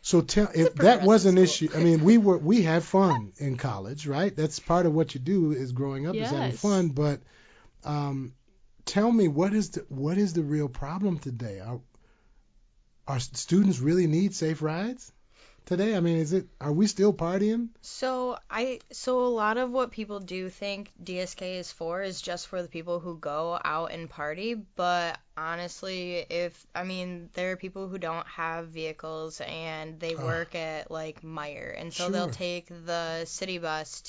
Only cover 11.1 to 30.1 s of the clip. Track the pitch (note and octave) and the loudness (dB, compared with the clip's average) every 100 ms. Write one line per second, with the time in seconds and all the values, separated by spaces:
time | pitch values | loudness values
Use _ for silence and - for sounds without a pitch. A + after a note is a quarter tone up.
11.1 | D#3+ C3+ A#2 A#2 G2 G#2+ A#2+ - _ _ | -2 -6 -8 -8 -8 -8 -10 -12 _ _
12.1 | _ _ _ _ _ _ _ _ _ - | _ _ _ _ _ _ _ _ _ -6
13.1 | C3 - - - F3 G3+ C#3 C3+ F3 E3+ | -4 -4 -10 2 4 4 4 2 4 4
14.1 | D#3 G3 G3 D#3+ D#3 D3+ D#3+ A3 B3+ - | 4 2 0 -2 -2 -2 -2 -6 -8 -16
15.1 | _ _ _ - _ - F3+ G#3 G#3 E3+ | _ _ _ -20 _ -6 -2 0 2 2
16.1 | E3 D3+ F#3 - - C#3+ D3+ G#3 - G#3 | 2 2 0 -2 -8 -2 2 2 4 2
17.1 | F3+ E3 F#3+ G#3 A3+ A#3 - - - C4 | 2 -2 0 0 0 -4 -10 -18 -6 -4
18.1 | B3+ B3+ A#3+ - G#3+ B3+ B3 - - - | -2 -4 -6 -8 -6 -4 -6 -12 -8 -2
19.1 | B3+ B3 A3+ G#3+ A3+ B3+ B3+ A#3+ A#3 G#3 | 0 2 2 0 0 -2 -2 -2 -6 -8
20.1 | G3+ F#3 F#3 F#3 - G3+ G3+ G#3 _ E3+ | -10 -8 -8 -10 -8 -8 -8 -12 _ -10
21.1 | F3+ F3+ - F#3 F#3 F3 - E3 F3+ G3 | -8 -8 -8 -10 -10 -10 -10 -6 -6 -6
22.1 | F3+ - F3 - F#3 F3 E3+ E3 F3 E3+ | -8 -8 -10 -8 -8 -8 -10 -6 -6 -6
23.1 | E3 D3+ D3 E3+ E3+ - D#3 E3 E3 E3 | -10 -6 -4 -4 -4 -4 -4 -6 -8 -12
24.1 | - D3 D#3+ A3 A#3 G#3+ - F3+ F3 E3+ | -10 -8 -6 -6 -8 -10 -4 0 0 -2
25.1 | - _ - D#3+ E3+ F3 - F#3+ F#3 F3+ | -6 _ -10 -8 -8 -8 -10 -10 -8 -6
26.1 | F3 - E3+ F3 - _ - F#3 F#3 F3+ | -8 -6 -4 -6 -8 _ -10 -8 -8 -8
27.1 | F3 E3+ - F3+ F#3 F#3+ F#3+ G3 F#3+ E3+ | -10 -12 -6 -6 -6 -10 -12 -10 -8 -6
28.1 | E3+ - - E3 E3 E3 D#3+ D#3+ D#3 D#3+ | -8 -10 -8 -6 -6 -10 -8 -8 -8 -10
29.1 | D#3+ D#3+ - - D#3+ E3 D#3 D#3 D#3+ E3 | -10 -10 -10 -10 -10 -10 -10 -12 -10 -8